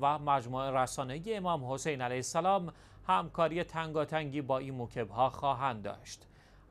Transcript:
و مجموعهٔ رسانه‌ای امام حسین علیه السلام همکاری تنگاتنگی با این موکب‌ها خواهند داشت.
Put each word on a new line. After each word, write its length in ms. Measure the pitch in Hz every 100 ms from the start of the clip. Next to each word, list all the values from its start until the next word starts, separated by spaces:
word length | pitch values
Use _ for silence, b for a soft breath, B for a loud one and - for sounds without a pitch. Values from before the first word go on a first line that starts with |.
و 180 | 139 151
مجموعهٔ 520 | 147 139 117 127 135
رسانه‌ای 640 | 131 127 - 127 139 190 214
امام 380 | 180 165 127
حسین 280 | 135 160 135
علیه 140 | 123 127
السلام 580 | 120 170 180 196 175 - B B -
همکاری 560 | 185 170 170 165 160
تنگاتنگی 800 | 165 160 160 156 147 156 147 143
با 160 | 131 131
این 160 | 135
موکب‌ها 560 | 131 117 131 107 110 127
خواهند 540 | - 143 123 135 110
داشت. 440 | 101 101 - - - b b b b